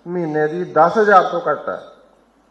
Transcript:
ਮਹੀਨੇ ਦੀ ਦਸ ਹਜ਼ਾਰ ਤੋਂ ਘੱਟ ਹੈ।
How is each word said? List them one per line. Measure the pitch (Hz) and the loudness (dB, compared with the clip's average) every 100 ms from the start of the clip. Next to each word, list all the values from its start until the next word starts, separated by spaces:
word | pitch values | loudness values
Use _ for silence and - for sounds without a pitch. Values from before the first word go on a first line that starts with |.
| 170 | -10
ਮਹੀਨੇ | 180 160 151 151 | -6 -4 -2 -2
ਦੀ | 175 | -2
ਦਸ | 165 151 170 220 | -2 2 2 4
ਹਜ਼ਾਰ | 208 190 | 4 4
ਤੋਂ | 151 170 160 | 4 -4 -4
ਘੱਟ | 139 - | -6 -6
ਹੈ। | 90 - - _ _ _ _ - | -10 -12 -20 _ _ _ _ -16